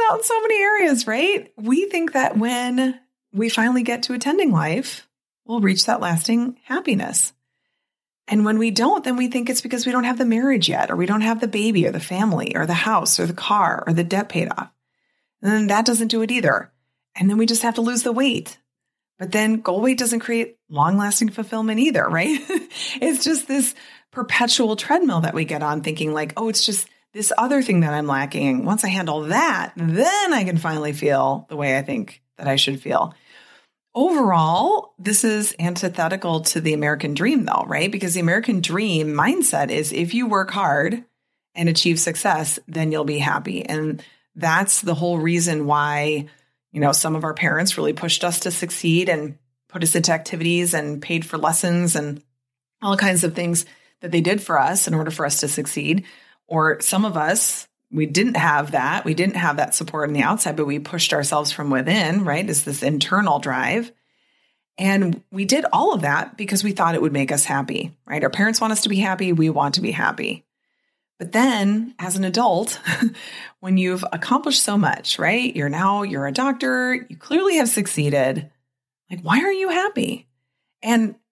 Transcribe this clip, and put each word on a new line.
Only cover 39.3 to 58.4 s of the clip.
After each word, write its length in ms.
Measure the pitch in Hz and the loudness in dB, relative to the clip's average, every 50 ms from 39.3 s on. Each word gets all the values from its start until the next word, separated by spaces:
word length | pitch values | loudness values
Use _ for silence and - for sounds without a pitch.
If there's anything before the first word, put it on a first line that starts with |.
| 339 381 269 - - 147 143 139 | 2 2 2 0 0 0 0 0
is 220 | - 151 151 147 - | -2 -2 -2 -2 -2
if 220 | - 170 170 220 | -2 -2 -2 -2
you 140 | 233 247 226 | -2 0 0
work 220 | 208 190 190 190 | 0 0 0 0
hard 540 | - 202 196 156 139 147 147 185 220 233 - _ _ _ _ _ _ _ _ _ - | -2 -2 0 2 2 2 0 0 -2 -4 -8 _ _ _ _ _ _ _ _ _ -6
and 140 | 175 170 170 | -2 0 2
achieve 300 | 165 - - 175 165 160 | 2 2 2 2 2 2
success, 600 | - 175 160 - - 202 170 156 156 - - - - - | 0 -2 -2 0 0 0 0 0 0 -2 -4 -6 -6 -8
then 240 | 160 160 160 156 156 | -6 -4 -2 0 0
you'll 120 | 151 147 | -2 -2
be 140 | 143 147 147 | -2 -2 -2
happy. 460 | 139 - - - - - - - - | 0 0 -2 -2 -2 -4 -6 -6 -6
And 360 | - 151 156 156 156 151 156 - - - _ _ _ - 165 | -6 -4 -4 -4 -4 -6 -6 -10 -16 -20 _ _ _ -8 -2
that's 420 | 170 160 160 180 202 196 - - | 0 2 2 2 2 2 0 0
the 140 | - 175 165 | 0 0 -2
whole 240 | 151 175 175 175 160 | 0 0 0 0 0
reason 480 | 156 170 170 175 170 170 160 151 147 | 0 2 2 2 0 0 0 0 0
why, 640 | 143 147 147 147 147 147 147 147 151 151 143 143 147 - _ _ _ _ _ _ _ - | 2 2 2 2 0 0 0 0 0 -2 -2 -4 -8 -14 _ _ _ _ _ _ _ -4
you 80 | 151 | 0
know, 120 | 147 143 139 | 2 2 4
some 240 | - - 160 156 | 2 2 0 -2
of 80 | 160 165 | -2 -4
our 100 | 156 151 | -4 -4
parents 420 | - 175 151 151 156 185 190 - | -2 -2 0 0 0 0 0 -2
really 160 | - 156 151 151 | 0 0 -2 -2
pushed 320 | 151 180 165 - - - | -2 -2 -4 -2 -2 -2
us 160 | 175 170 - | -2 -2 -2
to 100 | - 180 | -2 -4
succeed 580 | 170 - 175 170 - - - 170 160 170 185 196 | -4 -4 -6 -6 -6 -2 0 2 2 2 2 2
and 280 | 170 151 147 147 151 - _ _ _ _ _ _ | 0 0 -2 -6 -10 -14 _ _ _ _ _ _
put 140 | - 180 165 | -8 -4 -2
us 140 | 160 - | 0 2
into 160 | 170 165 175 165 | 2 2 0 0
activities 600 | 160 160 - - 165 165 170 170 175 175 175 170 | -2 -4 -6 -6 -4 -2 0 0 2 0 0 0
and 280 | 156 151 147 147 147 - | -2 -2 -4 -6 -8 -6
paid 240 | - 170 160 160 | -6 -4 -4 -4
for 100 | - - | -6 -4
lessons 600 | - - 156 165 - - 175 175 175 175 165 - | -2 0 0 0 2 2 2 2 2 2 2 0
and 260 | 156 147 147 143 147 - _ _ _ _ _ _ _ _ _ _ _ | -2 -2 -4 -8 -10 -14 _ _ _ _ _ _ _ _ _ _ _
all 160 | 226 196 196 | -2 0 2
kinds 280 | 196 202 196 185 170 180 | 2 2 2 2 2 0
of 100 | 165 160 | 0 -2
things 320 | 175 175 170 170 165 - - - _ _ _ _ _ | -2 -2 -2 -2 -2 -2 -4 -10 _ _ _ _ _
that 120 | - 170 170 | -6 -2 0
they 80 | 170 | 2
did 200 | 156 180 208 202 | 2 2 0 0
for 180 | - - 165 143 | 0 0 2 2
us 280 | 135 151 185 190 - | 2 2 2 0 0
in 80 | - 165 | 0 0
order 160 | 156 156 156 | 0 -2 -2
for 160 | 160 - 156 | -4 -4 -2
us 140 | 143 - - | -2 -2 -2
to 80 | - 143 | -2 -2
succeed. 560 | 147 - 147 - - 156 143 151 165 196 185 - - - - - _ _ _ | -4 -4 -4 -4 -6 -4 -2 0 0 0 -2 -4 -10 -20 -20 -20 _ _ _
Or 340 | - 165 160 156 160 147 151 | -4 0 2 2 2 2 0
some 240 | - - 190 190 214 | 0 0 0 2 0
of 120 | 214 170 | 0 0
us, 500 | 160 151 160 190 - - - - - - - _ _ _ _ | 0 0 0 2 2 0 0 -2 -4 -8 -14 _ _ _ _
we 160 | - 156 151 | -2 -2 -2
didn't 300 | 151 143 185 220 254 240 | 0 2 2 2 2 2
have 340 | 156 | 2